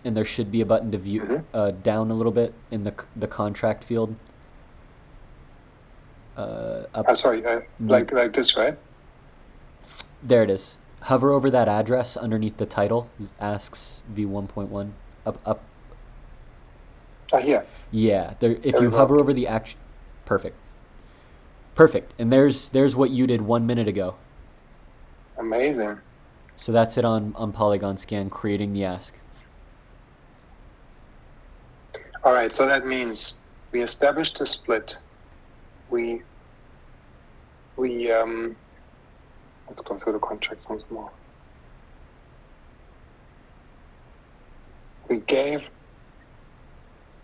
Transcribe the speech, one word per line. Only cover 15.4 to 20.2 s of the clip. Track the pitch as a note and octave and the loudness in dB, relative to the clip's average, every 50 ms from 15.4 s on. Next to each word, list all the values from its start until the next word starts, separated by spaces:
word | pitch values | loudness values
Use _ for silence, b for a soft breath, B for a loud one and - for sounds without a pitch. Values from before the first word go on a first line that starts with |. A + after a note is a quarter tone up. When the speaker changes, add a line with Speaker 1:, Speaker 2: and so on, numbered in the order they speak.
| - | -6
Speaker 1:
up. | A2 A2 - - - - - - - - - - - - - - - - - - - - - - - - - - - - - - - - - - - | -6 -6 -6 -8 -20 -20 -20 -20 -20 -20 -20 -20 -20 -20 -20 -20 -20 -20 -20 -20 -20 -20 -20 -20 -20 -20 -20 -20 -20 -20 -20 -20 -20 -20 -20 -4 0
Speaker 2:
Ah, | - C3+ | 0 2
here. | - C#3+ C#3+ - - B B B B B | 2 2 2 2 0 B B B B B
Speaker 1:
Yeah, | - G#2+ A2 A2 G2+ F#2+ E2+ E2+ G2 - | -2 2 2 4 4 2 0 -4 -4 0
there, | B2 A#2 | 0 0
if | A#2+ - | 0 0
Speaker 2:
There | - C#3 B2 B2 | 0 2 4 4
we | A#2+ | 4
Speaker 1:
you | A#2 | 4
Speaker 2:
go. | A2+ | 6
Speaker 1:
hover | A#2+ C3+ B2+ C#3+ D3 | 6 6 6 6 6
over | C#3+ C3+ | 6 4
the | D3 B2 B2 | 2 0 0
act-, | - A2 A2 - - - - - - - - - - - - | -2 -2 -4 -6 -8 -18 -20 -20 -20 -20 -20 -20 -20 -20 -12